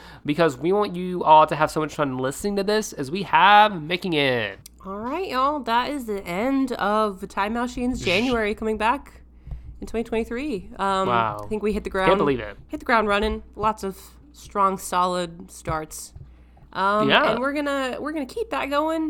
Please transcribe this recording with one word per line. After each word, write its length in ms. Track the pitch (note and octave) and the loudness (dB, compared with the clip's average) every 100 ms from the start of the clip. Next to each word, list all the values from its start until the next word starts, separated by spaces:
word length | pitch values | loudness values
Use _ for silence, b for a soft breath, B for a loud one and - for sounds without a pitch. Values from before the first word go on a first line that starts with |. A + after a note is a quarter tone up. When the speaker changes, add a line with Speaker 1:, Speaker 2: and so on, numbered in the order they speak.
| B B C#3 | B B -4
Speaker 1:
Because 320 | D3 E3 B2 | 2 2 2
we 140 | D#3+ | 0
want 240 | G3+ G#3 F3+ | 2 0 -2
you 280 | F#3 F3+ D#3+ | -6 -2 6
all 200 | D#3 D#3 | 6 6
to 100 | D3+ | 2
have 120 | D3+ | 0
so 120 | E3 | 0
much 120 | D3+ | -2
fun 240 | - C#3+ B2+ | -2 -2 -2
listening 380 | B2+ C#3 G3+ G3+ | -4 -4 -4 -2
to 80 | |
this 300 | G3 G#3+ G#3+ | 0 -2 -2
as 180 | - C3 | -6 -6
we 120 | F#3 | -6
have 560 | F#3 D#3+ F#3+ G#3 G#3+ F#3 | 2 6 8 8 8 2
making 320 | D3+ F3+ F#3+ | -4 -4 0
it. 460 | D#3 C#3 A#2+ G#2 G2 - - F#3 | 2 2 2 -2 -6 -18 -18 -12
Speaker 2:
All 140 | G3+ | -10
right, 280 | A#3 D#4+ F#4+ | -6 -6 -4
y'all. 320 | B3+ C4+ D4+ | 0 0 0
That 300 | A#3 A#3 - | 0 0 0
is 160 | D4 A3+ | -4 -6
the 180 | G3+ G3 | -6 -4
end 460 | F3+ B3 C4+ C4 | -2 0 0 0
of 460 | A#3 G3+ G#3+ G#3+ F#3 | 0 0 2 0 -2
the 80 | G3 | -6
Time 260 | - G3+ | -4 -2
Machine's 480 | A#3 A#3+ B3 B3 B3+ | -2 -4 -4 -4 -2
Speaker 1:
Sh- 40 | F#3+ | 0
Speaker 2:
January 500 | F3+ B3+ A#3+ G#3 G#3+ | 2 2 0 0 -2
coming 220 | A3 G#3+ | -2 0
back 440 | G#3+ C#4 - - - B B B B - | 0 0 -6 -20 -20 B B B B -14
in 60 | - | -8
twenty 160 | C#3 - | -6 -2
twenty-three. 640 | A3 A3+ A#3+ D4+ G3 F#3 - | -4 -4 -6 -6 -6 -8 -4
Um, 300 | G3 F#3+ F#3+ | -2 0 2
Speaker 1:
Wow. 320 | A#2 A2+ G#2 | 2 2 -2
Speaker 2:
I 40 | G3+ | -6
think 140 | G#3+ | -4
we 120 | G#3 | -2
hit 100 | G3+ | -2
the 60 | F#3+ | -4
Speaker 1:
Can't 160 | F#3+ F#3 | 0 4
Speaker 2:
ground, 120 | F#3 | 4
Speaker 1:
believe 200 | D3 B2+ | 2 0
it. 160 | G#2 G2+ - | -4 -12 -14
Speaker 2:
hit 100 | D#4 | -8
the 60 | - | 0
ground 240 | A#3 G#3 | 2 2
running. 340 | G3+ A3 A3 - - | 2 0 -2 -8 -4
Lots 260 | G#3+ G#3+ | -2 -2
of 140 | G3 F#3+ - - - | -6 -10 -16 -20 -20
strong, 460 | - - G#3 F#3+ F#3+ | -20 -6 0 2 0
solid 760 | - F3+ F3+ F3+ F3 E3+ F#3 | -2 0 2 0 -4 -8 -18
starts. 600 | - - D#3 D#3+ - - - b b b b - | -12 -6 -6 -6 -14 -16 -18 b b b b -10
Um, 380 | - G3 G#3 G#3+ | -2 2 4 4
Speaker 1:
Yeah. 220 | G#3+ C#4+ | 4 4
Speaker 2:
and 80 | - | 0
we're 100 | C4+ | -2
gonna, 440 | C#4+ C#4+ C#4 C4 - | -2 -2 -2 -4 -6
we're 140 | C#4 | -6
gonna 120 | D#4 B3+ | -6 -6
keep 240 | A4+ A4+ | -6 -6
that 180 | - C#4 | -4 -2
going 400 | C#4+ D#4 D#4+ | 0 0 -2